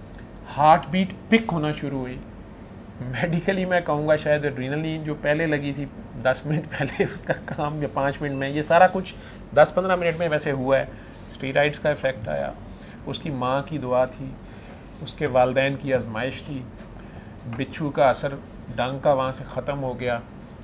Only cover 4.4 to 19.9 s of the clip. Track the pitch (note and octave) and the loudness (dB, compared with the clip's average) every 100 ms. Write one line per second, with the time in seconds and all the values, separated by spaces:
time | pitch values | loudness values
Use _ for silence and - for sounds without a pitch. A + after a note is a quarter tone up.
4.4 | C#3+ B2 B2+ D3+ D#3 D#3+ D#3 D3 D3 D3+ | 2 -2 -2 -2 -2 -4 -4 -2 2 2
5.4 | D#3+ D3 C#3+ C#3 C#3 - - - B2 C3 | 2 2 0 -4 -6 -10 -12 -2 0 2
6.4 | D3 D3+ D3+ - C#3 - G3+ - - D#3 | 0 -2 -2 -4 -2 0 -2 -2 -4 -4
7.4 | - - D3 D3+ C#3+ - C#3 C#3 D3 C3+ | -4 -4 -4 -2 -2 0 0 0 -2 -2
8.4 | C3+ D3 D3 E3+ F#3 F#3+ F#3 - - - | -2 -2 4 8 8 6 -6 -10 -14 -14
9.4 | - B2+ D#3 - F#3+ F3+ E3+ D#3 F3 D3+ | 2 6 6 6 2 2 2 2 2 2
10.4 | D#3 C3+ B2+ C3+ C3 - - - - - | 0 0 4 2 2 -8 -16 -16 -16 -8
11.4 | C3+ C#3+ D3 D3 D#3 D3 C3+ C3 G#2 D2+ | 0 4 2 2 0 0 0 -2 -4 -2
12.4 | C#2 - - - - - - C#3+ E3+ C3+ | -4 -6 -14 -16 -16 -12 -8 -6 -6 -2
13.4 | B2 C#3 C#3 D#3 B2+ B2+ B2+ - C3+ - | 0 0 -2 -4 0 2 2 -2 -10 -12
14.4 | - - - - - - D3+ - D3 B2+ | -14 -16 -16 -16 -16 -14 -12 -4 2 6
15.4 | B2+ C3 C3+ C#3 C#3 C3 A2+ A2 C3 - | 6 4 2 0 0 0 0 -4 -4 -4
16.4 | - C#3 A#2+ - - - - - - - | -8 -8 -10 -14 -16 -16 -16 -16 -16 -14
17.4 | - A#2 C3+ - D3+ C#3 C#3 A#2+ C#3+ C#3 | -8 -6 -6 -4 -2 4 4 4 0 -6
18.4 | - - - B2+ B2 C3+ D3+ C3+ C3 C3 | -10 -14 -8 -4 -2 0 4 4 2 -4
19.4 | C3+ - C#3 C#3+ C3 | -8 -6 -4 -4 -4